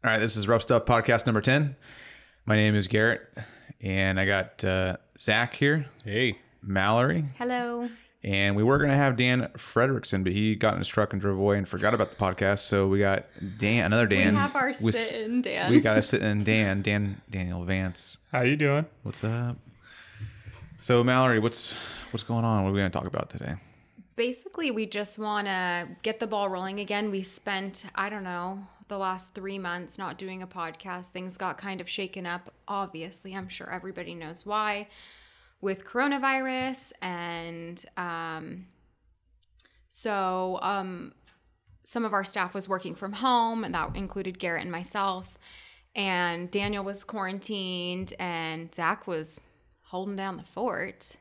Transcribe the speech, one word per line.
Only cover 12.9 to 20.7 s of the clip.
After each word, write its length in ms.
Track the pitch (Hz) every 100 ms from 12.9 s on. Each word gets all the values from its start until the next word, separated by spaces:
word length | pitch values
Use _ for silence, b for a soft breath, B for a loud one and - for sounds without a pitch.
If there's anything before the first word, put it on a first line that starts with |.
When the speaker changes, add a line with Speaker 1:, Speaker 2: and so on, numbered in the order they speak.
| 98
Speaker 1:
got 260 | 98 98 - - 101 107
Dan, 280 | 104 117 87
another 180 | 110 110
Dan 280 | 98 92 -
Speaker 3:
We 40 |
have 160 | - -
our 180 | - 285
Speaker 1:
with 160 | - 233
Speaker 3:
sit-in 460 | 220 226 220 247
Dan. 300 | 247 - 180
Speaker 1:
We 80 | 117
got 180 | 113 107
a 60 |
sit-in 400 | - - 107 104
Dan, 400 | 104 110 101 98
Dan, 380 | 98 104 101 98 -
Daniel 320 | 95 90 87
Vance. 560 | 87 95 95 87 - - _
Speaker 4:
How 100 | 131
you 140 | 123 147
doing? 300 | 143 143 160 _
Speaker 1:
What's 220 | 101 -
up? 340 | 110 117 120 117 - - B B B B B B B B B